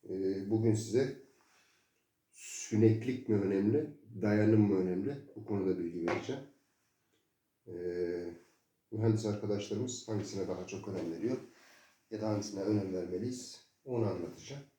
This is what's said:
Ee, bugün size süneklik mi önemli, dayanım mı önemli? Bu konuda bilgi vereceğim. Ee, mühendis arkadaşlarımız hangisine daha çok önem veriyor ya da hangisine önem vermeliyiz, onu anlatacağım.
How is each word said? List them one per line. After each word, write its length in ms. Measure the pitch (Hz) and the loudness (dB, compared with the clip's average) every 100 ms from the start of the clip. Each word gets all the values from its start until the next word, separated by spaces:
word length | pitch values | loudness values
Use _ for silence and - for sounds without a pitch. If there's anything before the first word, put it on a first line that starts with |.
| 87 | -8
Ee, 400 | 95 95 101 98 | -2 -2 -2 0
bugün 240 | 110 110 | 2 4
size 480 | 107 - 113 139 - - _ _ _ _ _ _ _ _ _ _ | 2 2 0 0 -4 -18 _ _ _ _ _ _ _ _ _ _
süneklik 960 | - - - - 107 113 113 120 123 - | -18 -12 -10 0 6 6 6 0 -4 0
mi 60 | |
önemli, 540 | 104 95 95 104 139 151 - - 95 | 2 4 2 4 2 0 -10 -16 -4
dayanım 400 | 104 107 107 110 | 2 4 6 6
mı 160 | 101 95 | 6 4
önemli? 400 | 92 90 117 143 - | 2 0 -2 -6 -12
Bu 100 | 107 | -14
konuda 340 | 113 101 92 87 | -4 -2 0 0
bilgi 280 | 85 85 85 | -2 -4 -2
vereceğim. 340 | 90 - - - _ _ _ _ _ _ _ _ _ _ _ 92 | -2 -4 -8 -10 _ _ _ _ _ _ _ _ _ _ _ -12
Ee, 680 | 87 90 87 87 87 85 85 _ _ _ _ _ | -6 -4 -2 -2 -2 -6 -10 _ _ _ _ _
mühendis 340 | 107 113 110 | 2 4 4
arkadaşlarımız 840 | 107 101 104 104 - 107 127 - - | 2 -2 0 -2 0 -2 -2 -6 -4
hangisine 400 | 107 95 98 90 | -4 -2 -4 -4
daha 200 | 90 92 | -4 -6
çok 200 | 95 101 | -8 -6
önem 240 | 92 82 | -4 -4
veriyor 260 | 82 110 131 - - - - _ _ _ | -2 -2 -2 -6 -20 -20 -20 _ _ _
ya 100 | 107 | -4
da 80 | 107 | 0
hangisine 320 | 107 - 98 | 0 -2 -2
önem 320 | 101 104 95 | 2 2 0
vermeliyiz, 760 | 92 90 92 123 127 - - _ _ | -4 -4 -2 -4 -6 -10 -16 _ _
onu 200 | 135 120 | -4 0
anlatacağım. 580 | 104 90 87 87 - 143 - | 0 -2 -8 -12 -14 -14 -14